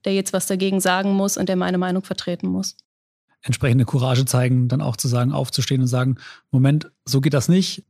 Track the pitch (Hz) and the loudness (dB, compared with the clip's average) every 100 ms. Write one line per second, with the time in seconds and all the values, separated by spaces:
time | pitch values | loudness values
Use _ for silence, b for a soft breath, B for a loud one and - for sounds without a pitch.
0 | 202 196 190 185 - 190 196 190 185 185 | -2 -2 -2 -4 -2 -2 0 0 0 0
1 | 196 196 196 - 190 185 180 180 185 185 | 0 0 0 -2 -2 0 0 0 0 -2
2 | - 185 - 175 185 190 190 - _ _ | -4 -8 -6 -6 -4 -4 -6 -10 _ _
3 | _ _ _ _ - 120 139 127 113 135 | _ _ _ _ -4 0 2 2 2 0
4 | 131 127 131 127 127 127 123 131 147 113 | 2 0 2 2 2 2 2 0 -2 -4
5 | 127 120 123 143 131 - - 135 127 127 | -2 0 0 -2 -4 -4 -2 0 0 0
6 | 131 123 B B B 127 135 156 - _ | 0 -2 B B B 2 4 2 -2 _
7 | - 135 147 143 139 185 185 - | -2 0 2 2 4 2 2 -6